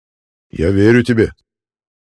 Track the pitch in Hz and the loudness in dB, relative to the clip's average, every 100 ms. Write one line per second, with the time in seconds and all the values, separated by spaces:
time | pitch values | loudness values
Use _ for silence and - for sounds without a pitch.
0 | _ _ _ _ _ - 82 98 107 120 | _ _ _ _ _ -6 -2 2 2 2
1 | 120 113 87 - _ _ _ _ _ _ | 0 -2 -2 -6 _ _ _ _ _ _